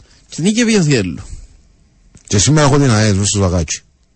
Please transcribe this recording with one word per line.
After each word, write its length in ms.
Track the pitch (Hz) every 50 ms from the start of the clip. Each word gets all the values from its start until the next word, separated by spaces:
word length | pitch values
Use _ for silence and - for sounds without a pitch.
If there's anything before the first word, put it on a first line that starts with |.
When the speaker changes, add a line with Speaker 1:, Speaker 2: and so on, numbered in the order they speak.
| - _ _ _ _ -
Speaker 1:
και 120 | - -
νίκη 180 | 156 208 214 233
επί 160 | 240 220 226
Οθιέλου. 460 | 202 165 147 139 113 95 90 67 - - - - - - - - - _ _ _ _ _ _ _ _ _ _ - - _
Speaker 2:
Και 100 | - 101
σήμερα 300 | 101 - 123 156 156 147
έχω 100 | 135 143 143
την 120 | 143 127
αες 220 | 110 107 107 107 98
μες 140 | 95 104 98
στο 80 | -
Σβαγάκι. 420 | 101 98 90 87 87 82 - - - - _ _ _ _ _ _